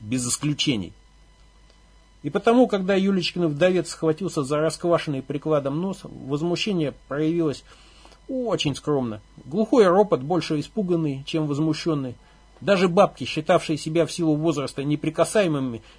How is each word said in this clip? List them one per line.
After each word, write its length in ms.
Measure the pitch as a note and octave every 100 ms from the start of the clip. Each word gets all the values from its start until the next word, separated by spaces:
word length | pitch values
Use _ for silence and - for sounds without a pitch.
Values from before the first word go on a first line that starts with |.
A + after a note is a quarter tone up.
без 260 | G#2+ B2+ B2
исключений. 680 | - D3 C#3+ - A#2 F2 - _ _ _ _ _ _ - _ _ _ _ _
И 80 | D3
потому, 380 | G3 G#3+ A#3+ B3
когда 260 | G#3 F#3
Юлечкин 540 | G3 F#3+ F#3+ E3+ F3 E3+
вдовец 420 | C#3+ F3+ F#3 D3+
схватился 540 | - D#3+ D#3 F#3 -
за 160 | C3 D3+
расквашенный 640 | D#3+ - F3 E3 - C3+
прикладом 580 | C3 C#3+ D#3 D3+ C3+ D3
нос, 180 | F#3+ F#3
возмущение 880 | - - C3 D3 F3 E3+ - F#3 D3 - -
проявилось 560 | C#3 D#3 E3+ D#3+ B2+ - - - - - - -
очень 460 | C4 A#3 E3 D3
скромно. 460 | C3 - C#3+ A#2+ G#2+ - -
Глухой 420 | B2 E3+ G#3+ C4+ F#3+
ропот, 340 | F3+ G3+ D3
больше 380 | C3+ F3 - D#3
испуганный, 640 | C#3+ - F#3 E3+ D#3 C3+ C#3
чем 200 | D#3+ D#3
возмущённый. 680 | C#3+ D#3+ D3+ E3+ D3 C3 A#2+ _ _ _ -
Даже 280 | D3+ G3 F#3+
бабки, 360 | F3 F#3 -
считавшие 520 | B2 - D3+ F3 - D3+
себя 300 | D#3+ D#3+ D#3
в 60 |
силу 220 | - D#3+
возраста 480 | D3+ E3 D3+ D#3 -
неприкасаемыми, 1000 | C#3 D3 D#3+ D#3 D#3+ G#3+ F#3+ C#3+ C3 A2+ -